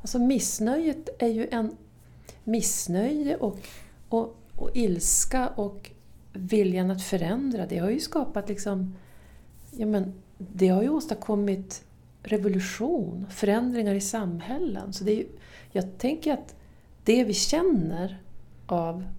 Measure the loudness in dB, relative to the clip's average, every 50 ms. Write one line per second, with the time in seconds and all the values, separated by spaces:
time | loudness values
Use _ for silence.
0 | -8 -2 0 4 4 4 4 4 2 -2 -2 0 0 0 0 2 0 0 -2 -2
1 | -8 -12 -4 0 0 0 2 0 -2 -2 -2 -2 -2 -2 -4 -10 -20 -20 -20 -20
2 | -20 -20 -20 -20 -20 -20 -20 -12 -4 -2 0 0 0 0 -2 -2 -2 0 0 2
3 | 2 2 0 0 0 0 0 0 0 -2 -2 -4 -14 -16 -16 -18 -18 -20 -20 -20
4 | -8 -2 0 0 0 -2 -8 -18 -20 -4 -2 2 2 4 4 4 4 4 2 2
5 | 2 2 2 4 2 4 2 2 0 0 -2 -4 -4 -4 -6 -10 -16 -18 -20 -20
6 | -20 -20 -20 -20 -20 -16 -12 -10 -4 2 4 4 4 4 4 2 2 0 0 -2
7 | -2 -2 0 0 0 0 0 0 -2 -2 -2 -2 -4 -2 -2 -2 0 0 0 -2
8 | -4 -2 -2 -2 -2 0 -2 -4 -4 -4 -6 -4 -4 -4 -2 -2 -2 -4 -6 -12
9 | -18 -20 -20 -20 -20 -20 -20 -20 -20 -20 -20 -20 -20 -16 -6 -4 -2 0 2 0
10 | 0 -2 -6 -12 -18 -20 -16 -16 -16 -12 2 4 6 6 6 6 4 4 2 0
11 | 0 -2 -6 -6 -2 -2 0 2 2 0 0 -2 -4 -10 -14 -14 -16 -20 -20 -20
12 | -20 -20 -20 -18 -4 -2 0 2 2 2 2 2 0 -2 -4 -2 -2 0 0 0
13 | -2 -4 -6 -8 -10 -10 -4 0 2 2 4 4 2 0 0 0 2 2 2 0
14 | 0 -2 -4 -2 -2 -2 -4 -4 -6 -6 -2 -2 -2 -2 -2 -4 -6 -8 -8 -4
15 | 2 2 2 2 0 -6 -10 -20 -20 -20 -20 -20 -20 -4 -2 -2 -2 -2 -6 -2
16 | -2 -2 -2 0 0 0 0 0 -2 -12 -18 -20 -20 -20 -20 -20 -20 -20 -20 -2
17 | 2 4 6 6 6 4 2 0 2 2 2 4 4 4 4 4 2 0 0 -2
18 | -4 -4 -6 -10 -16 -14 -14 -14 -16 -16 -20 -18 -6 -2 0 0 0 -2 -4 -6
19 | -6 -6 -6